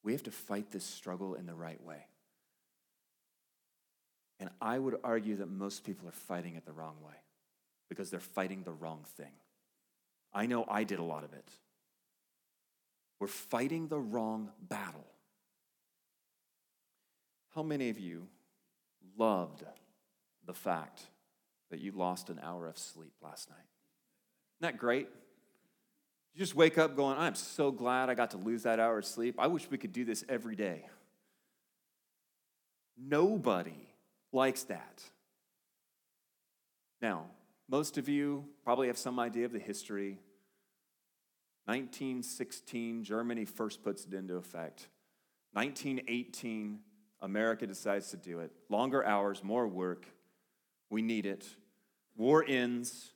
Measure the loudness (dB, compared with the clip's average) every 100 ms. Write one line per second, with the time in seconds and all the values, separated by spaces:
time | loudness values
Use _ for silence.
0 | 0 -2 -4 -10 -4 -4 -4 -6 -8 -8
1 | -6 -4 -4 -6 -8 -8 -10 -10 -14 -16
2 | -16 _ _ _ _ _ _ _ _ _
3 | _ _ _ _ _ _ _ _ _ _
4 | _ _ _ _ -12 -4 -2 0 0 -2
5 | 0 0 2 -2 -4 -4 -6 -6 -8 -10
6 | -10 -14 -6 -6 -4 -10 -12 -12 -12 -14
7 | -20 -20 _ _ _ _ _ _ _ -8
8 | -6 -8 -6 -4 -2 -4 -10 -10 -10 -10
9 | -14 -16 -18 -18 _ _ _ _ _ _
10 | _ _ _ -2 0 2 2 0 0 0
11 | -2 -4 -8 -16 -20 -20 _ _ _ _
12 | _ _ _ _ _ _ _ _ _ _
13 | _ _ -6 -6 -2 0 2 0 -2 -2
14 | -2 0 0 -2 -6 -10 -8 -8 -6 -12
15 | -18 -20 _ _ _ _ _ _ _ _
16 | _ _ _ _ _ _ _ _ _ _
17 | _ _ _ _ _ -6 -2 0 0 -2
18 | -6 -8 -12 -20 _ _ _ _ _ _
19 | -18 2 4 4 0 -8 -16 -18 _ _
20 | _ _ _ _ -12 -6 0 0 -2 -14
21 | -20 _ _ _ _ _ _ -8 -6 0
22 | 0 0 -6 -10 -8 -8 -8 -10 -14 -14
23 | -20 _ -18 -14 -14 -16 -20 _ _ _
24 | _ _ _ _ _ _ -4 0 2 2
25 | 2 -10 -20 _ _ _ _ _ _ _
26 | _ _ _ -4 -2 8 8 10 6 6
27 | 4 4 2 0 -6 2 2 4 2 4
28 | 4 4 2 0 -2 0 4 6 6 4
29 | 0 -2 -2 2 2 2 -2 -4 -4 -2
30 | -2 -2 -2 -4 -4 -2 -2 -2 -10 -20
31 | _ _ _ _ _ _ _ _ _ _
32 | _ _ _ _ _ _ _ _ _ -16
33 | 2 6 6 6 4 4 0 -8 -18 _
34 | _ _ _ 4 4 4 -6 -8 -10 -18
35 | -20 _ _ _ _ _ _ _ _ _
36 | _ _ _ _ _ _ _ _ _ _
37 | -2 -2 -6 -18 _ _ 0 0 2 -2
38 | 2 2 2 0 -4 -6 2 4 4 2
39 | -2 0 0 2 0 -2 -6 -6 -4 -4
40 | -4 -6 -16 _ _ _ _ _ _ _
41 | _ _ _ _ _ _ -4 -2 -2 -6
42 | -4 -4 -6 -6 -8 -8 -8 -4 -4 -4
43 | -2 -2 0 -2 -4 -2 -4 -2 -4 -4
44 | -6 -6 -4 -4 -4 -8 -8 -10 -20 _
45 | _ _ _ _ _ -2 0 -2 -2 -2
46 | 0 -2 -2 -6 -4 -4 -4 -8 -14 _
47 | _ _ -2 4 4 4 -2 -2 0 0
48 | -2 -12 -8 -6 -8 -12 _ 2 4 4
49 | 4 4 4 0 0 2 2 0 -2 -2
50 | -8 -20 _ _ _ _ _ _ _ 0
51 | 2 2 0 -4 -8 -18 _ _ _ _
52 | _ 2 8 8 8 4 4 2 -2 -8
53 | -16